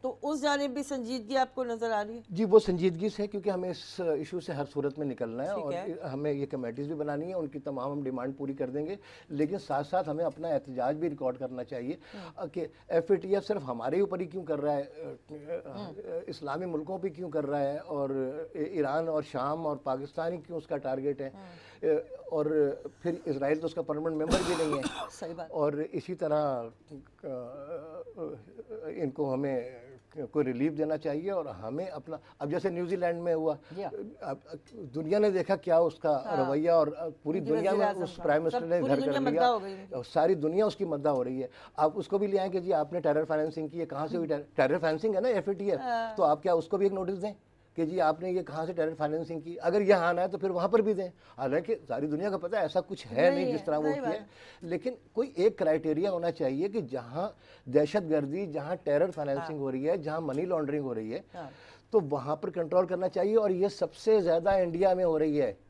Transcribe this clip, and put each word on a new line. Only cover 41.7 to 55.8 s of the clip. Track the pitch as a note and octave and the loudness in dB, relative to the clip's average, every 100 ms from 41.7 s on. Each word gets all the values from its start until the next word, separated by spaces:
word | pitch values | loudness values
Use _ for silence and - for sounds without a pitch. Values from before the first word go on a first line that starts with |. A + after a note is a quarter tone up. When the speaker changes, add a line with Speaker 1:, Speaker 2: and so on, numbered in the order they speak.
| - | 2
Speaker 2:
आप | D#3 D3+ | 2 2
उसको | E3+ G3 | -2 0
भी | G3+ | 2
ले | G3 | 2
आएं | F#3+ | 0
कि | F#3 | -2
जी | F3 | 0
आपने | E3+ D3+ F3 | 0 2 0
टेरर | D3+ D3 D#3 | 2 2 2
फाइनेंसिंग | D#3 D#3 D#3 D#3 | 0 0 -2 -6
की | E3 | -4
है, | E3 | -6
कहाँ | C#3 D#3+ | -4 -4
से | F3 | -2
हुई | D#3+ | 0
टेरर, | C#3+ D3 - | -2 -2 2
टेरर | C3+ E3 | 4 4
फाइनेंसिंग | D#3+ D#3 A3 G3 | 2 2 2 2
है | |
ना | B3 | 2
एफ़एटीएफ़, | G#3 G3 F#3+ G3 - | 0 0 -2 0 0
Speaker 1:
हाँ। | B3 A#3 A3+ A3 | 0 -2 -2 2
Speaker 2:
तो | |
आप | E3 D3+ | 4 4
क्या | F#3 E3+ | 4 2
उसको | E3 G3 | 2 2
भी | G3+ | 2
एक | |
नोटिस | F#3+ F3+ G3 | 2 -4 -4
दें | G#3 G3+ _ _ _ - | -6 -8 _ _ _ -2
कि | D#3+ | -2
जी | F3+ | 2
आपने | D#3 D#3 F#3 | 2 2 -2
ये | F3+ | -2
कहाँ | E3 D3 D#3+ | -4 -6 -4
से | |
टेरर | E3+ D#3 | -2 -2
फाइनेंसिंग | D#3+ D3+ D#3 D#3+ E3 | 0 -2 -2 -4 -8
की? | D#3+ F3 | -8 -2
अगर | E3+ G3 | 2 2
यहाँ | G3 G3 E3+ | 6 6 6
आना | F3 | 2
है | F#3 | 0
तो | F3+ | -2
फिर | F#3+ | -2
वहाँ | F3+ F3+ | 0 2
पर | A3 | 4
भी | G#3+ | 4
दें। | G3 F#3 - - - | 0 -2 -10 -20 -6
हालांकि | C3+ D3 F#3 A3+ | -2 -2 -2 -6
सारी | - B2 D3+ | -4 -4 -2
दुनिया | D3+ G3+ | -2 -2
को | G3 | -4
पता | F3 G#3+ | -2 0
है | D3+ | 0
ऐसा | F#3 | 0
कुछ | F3+ G3 - | -2 -10 -4
है | A#2+ F3 | 4 4
नहीं | - | 6
Speaker 1:
नहीं | B3+ | 0
Speaker 2:
जिस | G3 | -2
Speaker 1:
है, | - | 0
Speaker 2:
तरह | D3+ | 0
वो | |
Speaker 1:
सही | D3+ | 0
Speaker 2:
किया | C#4 B3 | 0 -2
है। | |
Speaker 1:
बात | G#3+ | -4
है। | - - - - E3+ | -8 -20 -20 -16 -6
Speaker 2:
लेकिन | E3+ B3+ B3 - - | -4 -4 -8 -8 -2
कोई | C4 - | -2 4
एक | G3+ G#3+ | 4 4
क्राइटेरिया | D#3+ D#3 | 2 2